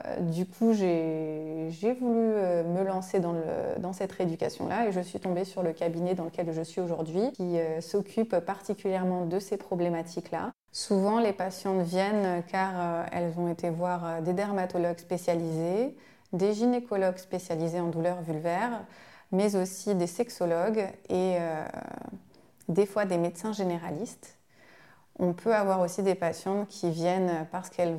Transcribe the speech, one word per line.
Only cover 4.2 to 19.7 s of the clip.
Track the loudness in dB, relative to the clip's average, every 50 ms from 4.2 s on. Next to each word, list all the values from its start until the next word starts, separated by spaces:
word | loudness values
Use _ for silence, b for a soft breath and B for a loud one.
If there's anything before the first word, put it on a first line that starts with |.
| 0 0 0 0 -2 -4 -4 -4 -4 -2 0 0 0 0
et |
je | 0 -2
suis | -2 -4 -6 -6
tombée | -2 -2 -2 -2 -2
sur | -4 -4 -2
le | -2 -2 0
cabinet | 0 -2 -2 0 0 0 0 0
dans | 0 -2
lequel | -6 -4 -4 -4 -2
je | -2 -4 -4
suis | -4 -4 -4
aujourd'hui, | -2 -2 -2 -2 -4 -2 0 0 0 0 0
qui, | -2 -2 0 0 0
euh, | 0 0 -2 -4
s'occupe | -4 -2 -2 -2 -2 0 0 -2 0 2 2 0
particulièrement | 0 0 -6 -6 -4 -6 -6 -4 -2 0 0 2 2 2 0 0 0 0
de | -2 -2
ces | -2 -2 -6 -6
problématiques-là. | -4 -4 -2 0 0 0 0 -2 -4 -6 -8 -10 -8 -6 -6 -4 -4 -6 -8 _ _ _
Souvent, | -10 -8 -2 2 2 4 4 4 4 4
les | 4 2 2
patientes | 0 -2 -4 -4 -4 -2 0 2 2 2
viennent | 2 2 2 2 2 2 2 2 2 0 -2 -4 -2
car, | -2 0 0 0 0
euh, | -2 -2 -2 -2 -2 -4 -4
elles | -2 -2 -2 -2 0 0
ont | 0 0
été | 0 0 -2 -2
voir, | 0 0 0 0 -2 -2 -2
euh, | -4 -4 -2
des | 0 0 0
dermatologues | 0 0 0 0 0 0 0 0 0 0 0 0 -2
spécialisés, | -4 -4 -4 -2 0 0 0 2 0 0 0 0 0 0 2 0 0 -2 -4 B B B B B B B 0
des | 2 2 2 4
gynécologues | 4 4 2 2 2 0 -2 0 2 2 2 2 0
spécialisés | -6 -6 -6 -6 -4 -4 -2 0 0 0 0 0
en | 0 0
douleurs | 0 0 0 0 0 -2 -4
vulvaires, | -4 -4 -2 0 0 0 0 0 -2 -2 -4 -8 B B B B B B B B B 2
mais | 4 4 4 4
aussi | 2 0 0